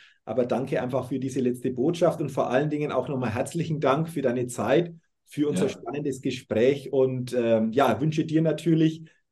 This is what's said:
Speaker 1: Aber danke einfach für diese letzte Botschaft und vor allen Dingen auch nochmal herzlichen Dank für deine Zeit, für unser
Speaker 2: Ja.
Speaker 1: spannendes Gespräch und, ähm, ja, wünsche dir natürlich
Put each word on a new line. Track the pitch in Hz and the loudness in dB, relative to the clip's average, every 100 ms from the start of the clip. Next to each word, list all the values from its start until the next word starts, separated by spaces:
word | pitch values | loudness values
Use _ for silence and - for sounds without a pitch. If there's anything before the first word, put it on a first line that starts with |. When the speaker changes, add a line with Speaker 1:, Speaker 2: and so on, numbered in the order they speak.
| - _ | -20 _
Speaker 1:
Aber | - 117 123 | -6 -2 0
danke | 117 131 143 | 0 -2 -2
einfach | 123 127 - | -2 -4 -4
für | 131 | -4
diese | 131 135 | -4 0
letzte | 123 123 135 | 0 0 -4
Botschaft | 123 143 170 170 - | 0 0 2 2 0
und | 147 | -2
vor | - 113 | -2 0
allen | 127 151 | 2 0
Dingen | 147 147 | -2 -2
auch | 127 123 | -2 -2
nochmal | 131 120 | -2 -2
herzlichen | 110 139 170 - 151 | -2 -4 -4 -4 0
Dank | 139 143 160 | 2 2 0
für | 143 | -2
deine | 131 123 123 | -2 0 -4
Zeit, | - 107 147 170 - _ _ _ | -2 2 2 2 -6 _ _ _
für | 143 147 | -2 0
unser | 180 | 0
Speaker 2:
Ja. | - | -2
Speaker 1:
spannendes | - - 143 143 - | -2 -8 -6 -4 -4
Gespräch | 135 123 - 110 127 139 - | -6 -6 -2 2 4 2 0
und, | 139 131 127 123 123 | 2 2 0 -4 0
ähm, | 113 113 110 | 2 2 2
ja, | 117 131 107 | 4 4 2
wünsche | 156 156 | 0 0
dir | 151 156 | 0 2
natürlich | 160 151 170 160 160 160 - _ _ | 2 0 2 4 4 0 -10 _ _